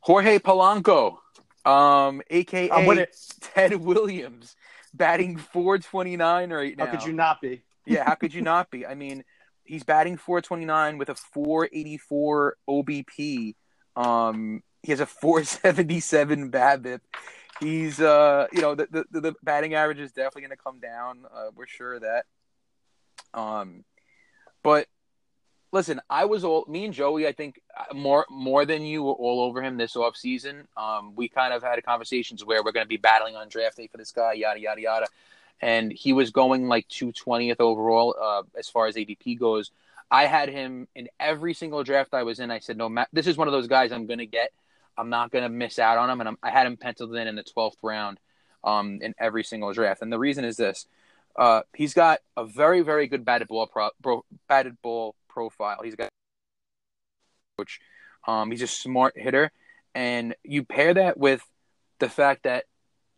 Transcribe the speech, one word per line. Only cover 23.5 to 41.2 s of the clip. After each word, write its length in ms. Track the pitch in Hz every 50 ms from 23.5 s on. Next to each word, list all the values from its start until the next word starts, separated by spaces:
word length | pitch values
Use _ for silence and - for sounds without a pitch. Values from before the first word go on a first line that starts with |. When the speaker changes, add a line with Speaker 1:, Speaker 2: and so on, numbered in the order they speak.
| 110 107 98 95 87 - - _ _ _ _ _ _ _ _ _ _ _ _ _ _ _ _
Speaker 1:
but 240 | 151 151 147 - _ _ _ _ _ _ _ _ _ _ _ _ _ _ _ _ _
listen, 300 | - 190 175 - 151 127 - _
I 160 | 139 151 180
was 180 | 208 214 208 175
all, 220 | 170 160 160 - -
me 180 | 151 175 202
and 80 | 214 170
Joey, 340 | 131 139 143 156 156 156 151
I 40 |
think, 300 | 139 - 151 143 127 _ _ _ - -
uh, 160 | - - 143
more, 320 | 139 143 139 139 147 - -
more 360 | 135 135 131 131 131 143 147
than 180 | 143 160 151 151
you, 200 | 151 151 156 147
were 100 | 135 135
all 280 | - 120 120 123 123
over 200 | 123 123 120 127
him 160 | 131 135 127 120
this 160 | 117 113 -
offseason. 680 | 120 117 117 113 - - 127 127 123 123 139 143 143 147 _ _
Um, 400 | 113 110 110 110 107 101 104 101
we 120 | 107 123 117
kind 240 | _ 135 131 127 123
of 80 | 120
had 220 | 120 127 123 120 -
conversations 580 | - 120 117 117 - 131 123 117 - 120 101 104
where 200 | 104 110 110 104
we're 80 | 110
gonna 160 | 107 117 110 107
be 100 | 113 107
battling 380 | 101 110 110 110 110 113 110
on 140 | 107 107 107
draft 280 | - 113 113 113 - -
day 100 | 113 110
for 100 | _ 117
this 140 | 110 -
guy, 220 | - 120 117 113 110
yada, 260 | 110 107 107 104 107
yada, 220 | 107 107 107 110
yada. 240 | 110 110 110 113 113 104 _ _ _ _ _ _ _ _ _ _
And 300 | - 120 113 113 110 110
he 220 | 101 - - 139 131
was 180 | 131 135 113
going, 380 | 113 135 131 131 131 131 127 127
like, 180 | 120 117 - _
two 240 | - - 135 123
twentieth 480 | 117 - - 127 120 120 120 120 117 -
overall, 560 | 120 117 113 107 110 113 113 113 117 120 - -
uh, 240 | 110 107 104 101 95 _ _ 120
as 120 | 113 -
far 180 | - 120 113 110
as 100 | 104 113
A 60 | 107
D 120 | 104 104
P 200 | _ _ 123 120
goes. 360 | 120 120 113 110 107 104 - _ _ _ _ _ - - _
I 160 | 123 131 147
had 220 | 143 147 156 147 139
him 400 | 135 139 131 131 131 123 127 _ _
in 140 | - 120 - _
every 340 | _